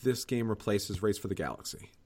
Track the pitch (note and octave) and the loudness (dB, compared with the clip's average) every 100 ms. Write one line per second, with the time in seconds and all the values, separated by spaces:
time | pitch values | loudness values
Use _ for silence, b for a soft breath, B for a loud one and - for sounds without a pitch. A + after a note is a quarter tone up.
0 | C3 A#2+ - A#2+ A2+ G#2 - G#2 - F#2 | 2 2 0 0 0 0 2 2 0 0
1 | G#2+ G2 F#2 F#2 C#2+ - - - - - | 2 2 -2 -2 -2 -4 -8 -10 -14 -20